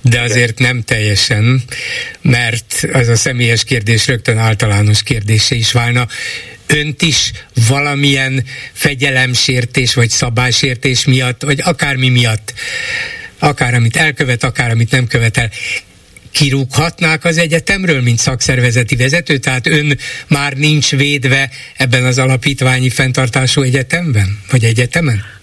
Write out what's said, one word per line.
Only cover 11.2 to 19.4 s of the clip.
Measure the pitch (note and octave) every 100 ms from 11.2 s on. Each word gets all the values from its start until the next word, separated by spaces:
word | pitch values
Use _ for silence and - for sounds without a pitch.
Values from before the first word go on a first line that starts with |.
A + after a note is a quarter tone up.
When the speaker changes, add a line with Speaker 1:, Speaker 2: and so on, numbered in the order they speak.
| B2+ B2
Speaker 1:
vagy | C#3+ C#3+
akármi | F3 D#3 D3 C3+ C3
miatt, | B2 A#2 G#2+ - - - - - - - - - -
akár | D3+ C#3+ B2
amit | A#2+ A#2 A#2
elkövet, | D#3 C3+ C3+ A#2+
akár | C3 - A#2+
amit | A#2 A#2
nem | C3 A#2+
követel, | B2 A#2 A#2 A#2 - - - - - - - -
kirúghatnák | - C#3+ C3+ C3 - D#3+ - E3 D#3+ E3+
az | E3
egyetemről, | E3 D#3+ - G3 F#3 C#3
mint | A#2+ A#2
szakszervezeti | - B2+ - B2+ B2 A#2 A2+ A#2+
vezető? | B2+ E3 -
Tehát | C#3+